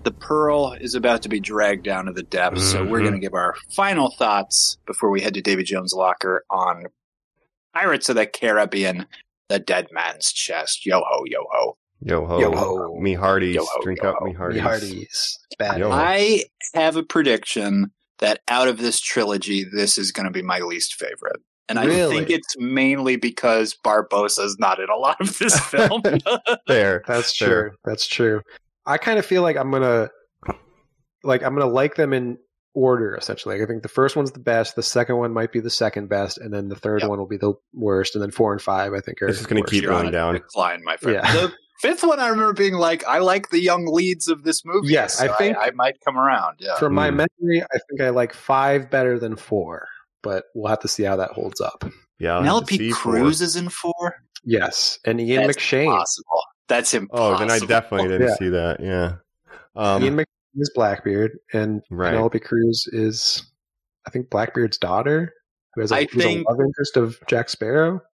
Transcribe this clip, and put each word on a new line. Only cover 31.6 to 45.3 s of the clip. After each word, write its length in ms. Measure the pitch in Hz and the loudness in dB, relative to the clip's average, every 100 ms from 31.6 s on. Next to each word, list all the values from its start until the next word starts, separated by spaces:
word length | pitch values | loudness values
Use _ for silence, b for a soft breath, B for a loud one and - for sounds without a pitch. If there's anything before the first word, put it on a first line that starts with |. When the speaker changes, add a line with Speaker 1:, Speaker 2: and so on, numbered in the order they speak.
| 135 | 2
Speaker 3:
like 240 | 123 147 147 | 2 0 2
them 160 | 147 | 0
in 240 | 131 123 123 _ _ _ | 0 -2 -8 _ _ _
order, 420 | - 131 123 110 - | 0 2 2 0 -4
essentially. 400 | - 101 104 101 | -8 -8 -6 -4
Like, 80 | |
I 80 | 107 | -4
think 120 | 113 | -4
the 60 | - | -4
first 260 | - 135 151 | 0 2 2
one's 140 | 139 | -4
the 80 | 131 | -4
best, 360 | 123 113 110 - | 0 2 0 -2
the 80 | |
second 320 | 113 123 120 120 | -2 0 0 0
one 140 | 120 | 0
might 180 | 113 113 | -2 -2
be 60 | 120 | -4
the 80 | 113 | -4
second 400 | - 110 104 101 | -2 -2 -2 -4
best, 300 | 101 98 - | -2 -2 -6
and 120 | 117 | -8
then 140 | 101 101 | -8 -8
the 80 | 101 | -6
third 260 | 107 107 | -2 -2
Speaker 1:
Yep. 80 | 104 | 0
Speaker 3:
one 100 | 101 | -4
will 80 | 95 | -6
be 100 | 104 | -2
the 160 | 104 101 _ | 0 -2 _
worst, 420 | 131 110 95 95 107 | -6 0 0 0 -2
and 60 | |
then 80 | 101 | -6
four 200 | - 110 | 0 2
and 100 | 101 | 2
five, 300 | - 95 98 | -2 -2 -2
I 60 | 98 | -4
think, 220 | - - | -8 -4
are 60 | 98 | -2
Speaker 2:
It's 100 | 98 | -2
just 100 | - | 0
gonna 120 | 107 | 0
Speaker 3:
worse. 80 | - | 2
Speaker 2:
keep 140 | 101 | 0
Speaker 1:
You're 80 | 98 | 2
Speaker 2:
going 140 | 90 85 | 0 0
Speaker 1:
on 20 | |
a 20 | |
Speaker 2:
down. 220 | 85 82 | 0 0
Speaker 1:
decline, 500 | 87 - - 90 87 | -2 -4 -2 -2 -2
my 140 | 82 82 | -4 -2
friend. 240 | - 101 | 0 0
Speaker 3:
Yeah. 80 | - | 2
Speaker 1:
The 220 | 160 180 - _ _ | 2 0 -6 _ _
fifth 220 | 254 339 | -2 2
one, 160 | 339 285 | 2 2
I 80 | 247 | 2
remember 240 | 220 214 | 2 2
being 200 | 202 196 | 4 2
like, 320 | 180 165 165 - | 2 2 0 0
"I 120 | 143 | 2
like 300 | 185 196 196 | 4 2 2
the 120 | 170 | 2
young 240 | 180 175 170 | 2 2 2
leads 420 | 160 185 180 165 | 2 2 0 -2
of 160 | 156 | -2
this 220 | 147 160 160 | 0 -2 0
movie." 240 | 185 147 | -2 2
Speaker 3:
Yes, 320 | 151 104 - | 2 2 0
I 60 | |
Speaker 1:
so 60 | 131 | 0